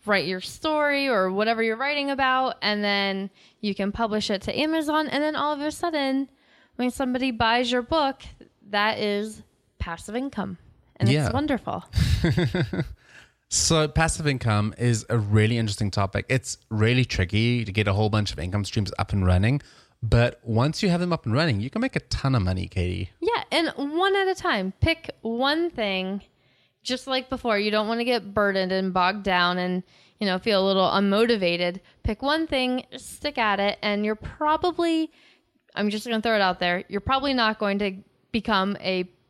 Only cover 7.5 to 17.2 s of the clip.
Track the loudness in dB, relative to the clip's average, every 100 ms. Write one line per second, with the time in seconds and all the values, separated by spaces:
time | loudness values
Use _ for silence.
7.5 | 2 2 0 0 0 0 -4 -16 -20 -20
8.5 | _ -4 0 0 0 -2 -2 -4 -10 -20
9.5 | _ _ _ -8 -8 -8 -6 -6 -6 -8
10.5 | -8 -16 _ _ _ 2 4 2 0 0
11.5 | -2 -4 -8 -2 0 2 4 2 2 0
12.5 | 0 -2 -2 -6 -10 _ -20 -20 _ _
13.5 | 0 2 2 2 2 0 0 -2 0 2
14.5 | 2 0 0 0 0 0 -2 4 4 4
15.5 | 2 0 -2 -2 0 -2 -2 0 -2 -2
16.5 | -12 _ 2 4 4 2 0